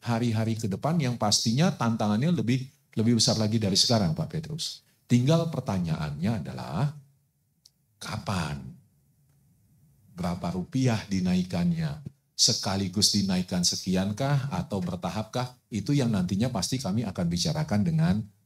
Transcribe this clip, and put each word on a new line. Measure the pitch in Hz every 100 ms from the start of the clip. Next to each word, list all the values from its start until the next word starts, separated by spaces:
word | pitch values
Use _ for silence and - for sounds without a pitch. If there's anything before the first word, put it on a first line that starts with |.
hari-hari | - 117 120 110 113 110
ke | 101
depan | 98 139 175
yang | 127 117
pastinya | 107 - 117 120 180
tantangannya | - 117 113 107 104 156 160
lebih, | 107 127 131 _ _
lebih | - 110 113
besar | 120 107
lagi | 107 110
dari | 101
sekarang, | 98 - 113 87
Pak | 80 80
Petrus. | 80 - 78 - - _ _ _
Tinggal | 120 131 165 165
pertanyaannya | 156 - 95 82 76 76 71 98 113
adalah | 65 64 62 82 147 - - _ _ _ _ _ _ _ _ _
kapan? | - 107 - 92 76 71 65 - _ _ _ _ _ _ _ _ _ _ _ _ _
Berapa | 87 87 87 87
rupiah | 92 85 131 127 110 -
dinaikannya? | 95 90 92 90 90 87 82 80 73 - - _ -
Sekaligus | - - - 98 98 98 92 104
dinaikkan | 95 92 92 90 87
sekiankah | - - 92 98 104 135 143 139
atau | 92 - 101 90
bertahapkah? | 87 90 95 110 127 127 - _
Itu | 107 104 143
yang | 117
nantinya | 101 90 98 123
pasti | 104 - 135
kami | 92 107
akan | 107 - 85
bicarakan | 87 - 78 - 104
dengan, | 90 80 82 104 110 _